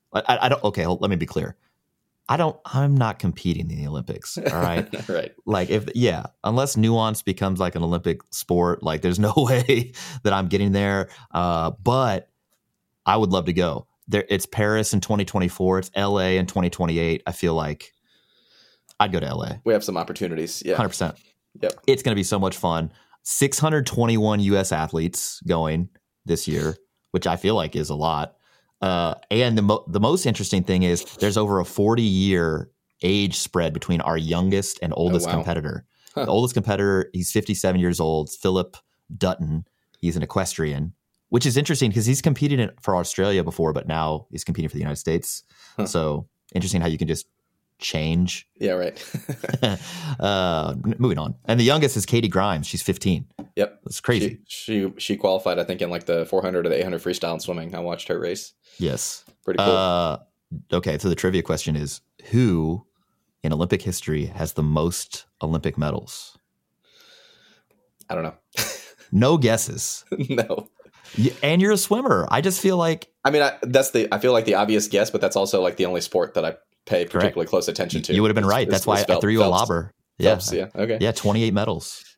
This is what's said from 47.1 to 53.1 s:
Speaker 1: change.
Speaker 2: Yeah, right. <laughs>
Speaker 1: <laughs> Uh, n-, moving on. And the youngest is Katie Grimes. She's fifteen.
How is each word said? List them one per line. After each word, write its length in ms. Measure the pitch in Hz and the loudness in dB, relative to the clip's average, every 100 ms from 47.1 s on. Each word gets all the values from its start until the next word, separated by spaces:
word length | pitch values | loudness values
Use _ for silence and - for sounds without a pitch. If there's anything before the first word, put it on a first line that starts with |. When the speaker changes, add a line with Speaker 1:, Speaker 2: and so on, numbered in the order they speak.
| 78 - _ _ _ _ _ | -4 -8 _ _ _ _ _
Speaker 1:
change. 680 | - 82 78 82 90 - - - | -6 -4 0 0 0 -4 -14 -6
Speaker 2:
Yeah, 140 | 101 | -2
right. 300 | 90 90 - - - - 135 - - | 0 -2 -6 -12 -12 -10 -10 -6 -2
<laughs> 180 | 117 - - | -2 -2 -6
Speaker 1:
<laughs> 20 | 175 160 139 | -12 -8 -2
Uh, 540 | 98 98 92 82 78 71 104 | 0 0 0 0 -2 -2 -2
n-, 100 | 113 | 0
moving 200 | 123 76 | 0 0
on. 180 | 76 - - | -4 -6 0
And 140 | 117 | 2
the 40 | 120 | 4
youngest 320 | 151 143 110 | 4 2 0
is 80 | 95 | 0
Katie 220 | 117 113 | 2 2
Grimes. 380 | 92 101 82 71 | 2 0 0 -4
She's 140 | 90 | -4
fifteen. 440 | - 90 - | -4 -2 0